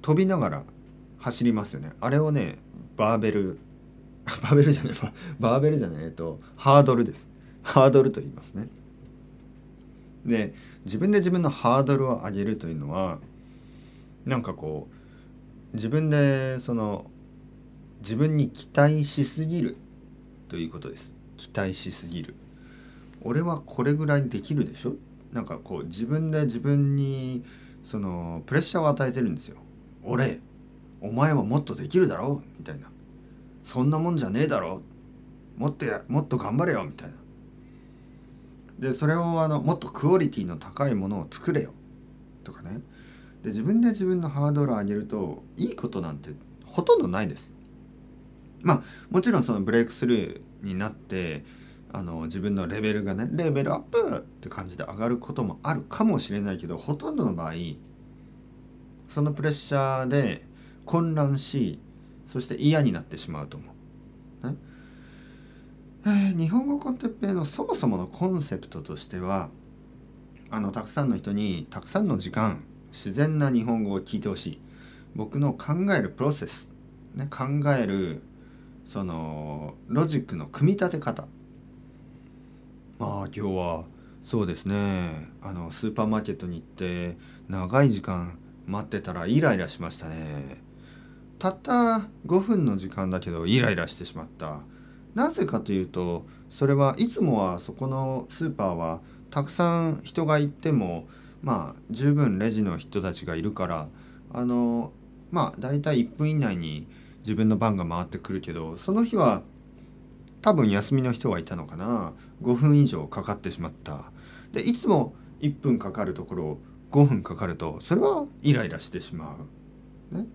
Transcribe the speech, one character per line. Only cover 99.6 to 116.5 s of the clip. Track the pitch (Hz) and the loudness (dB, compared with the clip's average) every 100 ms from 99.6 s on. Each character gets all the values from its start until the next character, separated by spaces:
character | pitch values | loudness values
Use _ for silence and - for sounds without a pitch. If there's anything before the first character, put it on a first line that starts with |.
| 175 170 165 | 2 2 0
ん | 147 | -2
人 | - - | -4 -2
が | 156 151 | 2 4
行 | 147 | 2
っ | |
て | - 160 | -2 2
も、 | 143 92 82 - - - - | 2 2 -4 -8 -20 -20 -8
ま | 147 107 73 - | -2 -2 -2 -12
あ、 | - | -10
十 | 117 139 | 0 2
分 | 147 135 95 | 4 4 2
レ | 110 | 0
ジ | 107 | 2
の | 101 82 | 0 -2
人 | - 101 | -4 -4
た | 92 | -2
ち | 82 - | -4 -6
が | |
い | 82 | -4
る | 98 | -4
か | 104 90 | -2 -2
ら、 | 85 76 - - - - | -2 -6 -12 -20 -20 -12
あ | 120 | -4
の、 | 123 123 120 117 117 - - - - | 0 2 2 0 -4 -12 -20 -20 -6
ま | 175 117 - | -2 -2 -2
あ、 | |
だ | 135 | -2
い | 143 | -2
た | 147 | 2
い | 135 | 2
一 | |
分 | 120 - 151 | 0 0 0
以 | 156 | 2
内 | 123 90 | 0 -2
に | 82 76 - - - - | -4 -8 -10 -18 -20 -14
自 | 110 | -4
分 | 107 110 | 2 4
の | 107 | 4
番 | 113 | 2
が | 98 | 0
回 | 85 85 | -2 -4
っ | 90 | -4
て | 90 | -8
く | - | -6
る | 95 | -8
け | - | -6
ど、 | 82 80 82 | -8 -8 -8
そ | - | -2
の | 202 | 0
日 | 233 220 | 2 4
は | 139 98 - - - - - - - - - - | 4 2 -6 -20 -20 -20 -20 -20 -20 -20 -20 0
多 | 214 | 2
分 | 180 110 | 6 6
休 | 101 104 | 4 2
み | 135 | 2
の | 127 | 2
人 | 117 123 | 0 -2
は | 92 | -2
い | |
た | 82 87 | -4 -10
の | 76 | -8
か | 80 | -8
な。 | 101 117 85 - - - | -4 -4 -4 -10 -20 -6
五 | 120 | 0
分 | 123 147 147 | 4 6 8
以 | 135 | 6
上 | 85 73 | 2 -6
か | - | -8
か | 98 | -6
っ | 101 | -6
て | 92 | -6
し | 85 | -8
ま | 82 | -10
っ | - | -10
た。 | - 71 - - - - - | -12 -12 -12 -18 -20 -20 -8
で、 | - | -2
い | - | 0
つ | 240 - | 0 4
も | 170 117 - - - | 4 2 -6 -20 -2
一 | 147 | -2
分 | 143 139 117 | 0 0 0
か | 98 | -2
か | 98 | -4
る | 95 | -4
と | 87 | -4
こ | 82 90 | -8 -6
ろ、 | 78 | -6